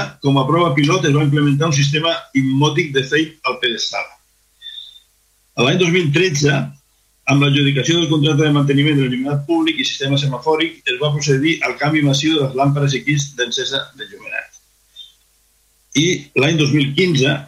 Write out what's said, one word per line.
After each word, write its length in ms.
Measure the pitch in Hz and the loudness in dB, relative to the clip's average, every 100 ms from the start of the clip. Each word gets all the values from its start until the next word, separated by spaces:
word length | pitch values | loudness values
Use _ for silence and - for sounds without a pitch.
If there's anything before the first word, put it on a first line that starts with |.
| 202 - | -2 -4
com 120 | 139 139 | 0 2
a 60 | 131 | 2
prova 260 | 165 170 147 | 2 2 2
pilot, 300 | 143 - 151 | 2 2 2
es 60 | |
va 100 | 143 | 2
implementar 460 | 151 147 147 139 165 | 2 2 2 2 2
un 60 | 143 | 2
sistema 340 | 143 156 165 165 - 135 | 0 0 -2 -4 -4 -2
immòtic 540 | 135 135 151 151 160 | 0 2 2 0 -2
de 120 | 135 127 | -2 0
feit 320 | 151 160 - - | -2 -2 -6 -8
al 120 | 123 | -4
pedestal. 420 | 120 110 - 101 - - _ _ _ _ - - - - _ _ _ _ _ - | -4 -4 -6 -8 -10 -14 _ _ _ _ -20 -20 -20 -20 _ _ _ _ _ -2
A 80 | |
l'any 140 | 123 180 | 0 2
dos 120 | 180 | 2
mil 180 | 180 160 | 2 2
tretze, 400 | 147 185 143 143 143 - - _ _ _ _ - | 2 2 2 0 0 -4 -10 _ _ _ _ 0
amb 140 | 139 | 2
l'adjudicació 560 | 143 143 139 139 120 170 | 4 2 2 0 0 0
del 80 | 160 | 2
contracte 320 | 156 151 147 | 2 2 2
de 100 | 156 | 2
manteniment 440 | 147 139 139 147 143 | 2 2 2 4 2
de 80 | 127 | 0
l'il·luminat 380 | 123 135 143 151 | -2 -2 -4 -2
públic 320 | 165 160 143 | 0 0 -2
i 80 | - | -4
sistema 320 | - 139 139 | -4 -2 -2
semafòric, 640 | 143 123 160 156 160 - - | -2 -4 0 0 0 -6 -6
es 80 | 123 | -2
va 120 | 147 | -2
procedir 440 | 147 143 135 156 165 123 | -2 0 2 2 0 -2
al 80 | 123 | -2
canvi 240 | 143 156 | -2 2
massiu 320 | 143 135 151 | 2 0 0
de 120 | 156 135 | 0 -2
les 100 | 123 | 0
làmpades 380 | 143 143 139 127 | 0 2 0 -2
i 80 | 139 | -2
guix 240 | 151 - - | -2 -4 -6
d'encesa 460 | 117 127 127 135 - | -6 -4 -6 -6 -8
de 140 | - 104 | -16 -20
Llobregat. 480 | 101 - - - - _ _ _ - - _ _ _ _ _ _ _ _ - | -18 -14 -14 -14 -20 _ _ _ -20 -20 _ _ _ _ _ _ _ _ -2
I 60 | - 143 - - | 0 -2 -6 -2
l'any 160 | 139 165 | 0 2
dos 160 | 139 | 2
mil 200 | 147 139 147 | 0 0 0
quinze, 320 | 185 143 - - | 0 2 0 -2